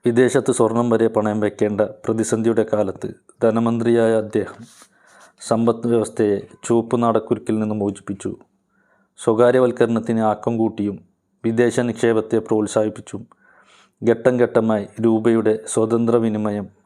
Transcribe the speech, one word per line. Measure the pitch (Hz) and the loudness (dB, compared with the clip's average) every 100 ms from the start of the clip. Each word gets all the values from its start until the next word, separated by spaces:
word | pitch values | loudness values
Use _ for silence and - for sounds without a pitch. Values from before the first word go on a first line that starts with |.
| 120 | 2
വിദേശത്ത് | 117 123 135 - 123 | 4 4 2 0 2
സ്വർണം | 113 113 120 | 2 2 0
വരെ | 113 113 | 2 2
പണയം | 110 107 107 | 0 -2 -2
വയ്ക്കേണ്ട | 104 - 104 104 104 - | -2 0 -2 0 -2 -2
പ്രതിസന്ധിയുടെ | - 113 110 110 113 113 | -4 -2 -2 0 0 0
കാലത്ത് | 107 107 98 - - - _ _ | 0 -2 -2 -6 -12 -14 _ _
ധനമന്ത്രിയായ | 113 113 117 117 117 117 113 | 0 2 0 0 0 2 2
അദ്ദേഹം | 110 104 107 95 - - - - _ _ - - _ | 0 -2 -4 -6 -12 -20 -20 -20 _ _ -20 -20 _
സമ്പദ് | - 113 117 113 120 | -4 0 2 0 0
വ്യവസ്ഥയെ | 117 107 - 107 101 - - | 0 0 0 0 0 -4 -18
ചുവപ്പ് | - 117 113 120 | 0 0 0 0
നാടക്കുരുക്കിൽ | 117 110 - 113 - 110 | 2 0 -2 -6 -2 -2
നിന്ന് | 107 107 | -2 -2
മോചിപ്പിച്ചു. | 101 98 - 101 95 - _ _ _ _ _ _ _ _ | -4 -6 -12 -10 -10 -12 _ _ _ _ _ _ _ _
സ്വകാര്യവൽക്കരണത്തിന് | - 113 120 127 123 117 113 113 113 113 110 | -2 4 4 4 2 2 0 0 -2 0 0
ആക്കം | 104 - 113 | -2 -4 -2
കൂട്ടിയും | 113 - 101 98 _ _ _ _ | -2 -2 -6 -6 _ _ _ _
വിദേശ | 113 113 120 - | -4 2 2 2
നിക്ഷേപത്തെ | 123 113 117 110 110 113 | -2 0 0 0 0 -4
പ്രോത്സാഹിപ്പിച്ചും | 107 110 104 - 110 110 - 101 117 _ _ _ _ _ _ _ | 0 -2 0 0 -2 -6 -16 -16 -16 _ _ _ _ _ _ _
ഘട്ടം | 113 117 131 123 | 0 2 2 2
ഘട്ടമായി | 117 120 113 107 98 - | 2 2 2 -2 -4 -2
രൂപയുടെ | 113 110 113 113 107 107 - | 0 2 2 2 2 -2 -2
സ്വതന്ത്ര | - 110 117 117 120 | -2 0 0 2 2
വിനിമയം | 113 107 107 104 98 _ | 0 -2 -4 -6 -8 _